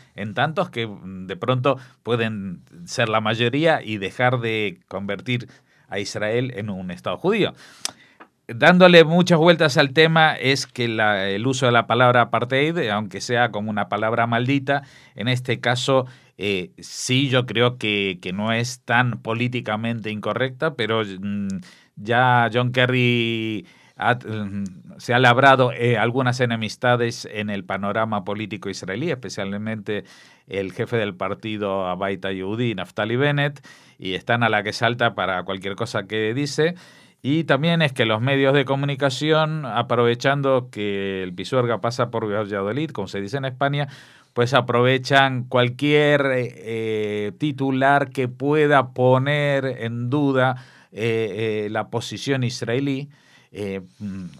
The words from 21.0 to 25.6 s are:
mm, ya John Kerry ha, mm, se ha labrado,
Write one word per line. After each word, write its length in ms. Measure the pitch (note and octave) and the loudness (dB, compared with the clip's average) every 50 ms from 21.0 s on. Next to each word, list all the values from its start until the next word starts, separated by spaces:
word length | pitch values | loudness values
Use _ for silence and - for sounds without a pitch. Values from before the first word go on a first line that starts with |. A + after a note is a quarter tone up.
| A2 | -2
mm, 440 | G2 F#2+ F#2 F#2+ G2+ G2+ G#2 G2+ G2 G2 F#2 F2+ - - _ _ _ _ | -2 -6 -8 -6 -6 -6 -4 -4 -4 -6 -8 -10 -12 -20 _ _ _ _
ya 540 | - G2+ G#2 A#2 A#2+ B2+ B2+ B2 A#2+ A#2+ A2+ G#2+ | -12 -4 0 2 4 4 6 6 4 4 2 2
John 180 | A#2+ B2 B2 | 0 0 0
Kerry 920 | B2 B2+ B2+ B2+ B2+ B2+ B2 B2 A#2+ A#2+ A#2 A#2 A#2 A2+ A2 A2 A2 G2 F2 - - _ _ _ _ | 2 2 2 2 2 2 2 2 2 2 0 -2 -2 -4 -4 -4 -6 -8 -10 -12 -20 _ _ _ _
ha, 200 | - - A2+ B2 | -4 0 0 0
mm, 480 | B2 - G#2 A2 G#2+ G#2 G2 G2 G2+ G2+ F#2 F2+ - - - - - | 0 -2 -8 -8 -6 -6 -8 -8 -8 -8 -10 -10 -16 -20 -20 -20 -12
se 160 | - - A#2+ | -4 0 2
ha 60 | B2 | 4
labrado, 520 | B2+ B2 B2 C3 C3+ C3+ C3+ C3 | 6 6 6 8 8 8 8 8